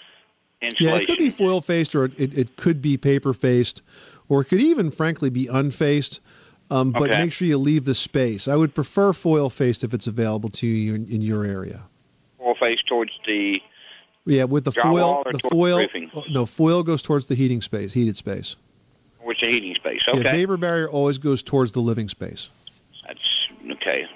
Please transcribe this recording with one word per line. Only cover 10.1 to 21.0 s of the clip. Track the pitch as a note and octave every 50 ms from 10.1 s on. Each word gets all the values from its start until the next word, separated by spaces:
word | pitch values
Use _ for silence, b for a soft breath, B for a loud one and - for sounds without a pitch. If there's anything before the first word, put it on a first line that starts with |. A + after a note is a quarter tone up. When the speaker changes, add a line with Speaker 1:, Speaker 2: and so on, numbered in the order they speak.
| G#2+ A#2 A#2 A2 A2 A2 G#2 A2
Speaker 2:
to | G2+ - -
you | A#2 A2+ A2 G#2+ G#2+ G#2+
in, | G#2+ A2+
in | G#2 A2+ G#2+ G#2+
your | G#2+ A2 G#2+ G#2
area. | G#2 G2 F#2+ F#2+ - - - - - _ _ _ _ _ _ _ _ _ -
Speaker 1:
Foil-faced | B2+ B2 A#2+ - B2+ A#2 A#2 A2 - -
towards | B2+ A#2 A2+ A2 - - -
the | A2 G#2+ G#2 G2+ G2+ G2 F#2+ - - B B B B B B B B B _ -
Speaker 2:
Yeah, | F3 D3 C3+ C3
with | B2+ C#3 D3 C3
the | C#3 A#2+
Speaker 1:
drywall | - A#2
Speaker 2:
foil, | D#3+ E3+ F3 F3 D3 C#3 C#3+ C#3
Speaker 1:
or | B2+ B2
Speaker 2:
the | C3+
Speaker 1:
towards | - B2+ -
Speaker 2:
foil, | E3 F3 F3 F3 F3
Speaker 1:
roofing? | - - - F2 E2 - - D3+ D3 -
Speaker 2:
no, | D3+ C3 A#2+
foil | A#2 - - D#3+ D#3+ E3+ F3 E3+
goes | D#3+ E3 C#3+ -
towards | - D#3 D3 B2+
the | - C#3
heating | B2 C3+ B2+ B2 A#2+ -
space, | - - G#2+ G2+ F#2+ G2+
heated | B2 A#2+ A2 G2+
space. | - - - G2 F#2+ - - - - _ _ _ _ _ _ _ _ _ _ _ _
Speaker 1:
Towards | A#2 A#2 A2+ - A#2+
the |
heating | A#2 A#2+ A#2 G#2 F#2 F2+
space, | - - - A#1+ - - -
Speaker 2:
Yeah, | B2 C3+
Speaker 1:
okay. | B2 C3 C3
Speaker 2:
vapor | E3 F#3 F#3+ G3
barrier | F3 F3 F3 E3+ E3 D#3+ D#3
always | D#3 C#3+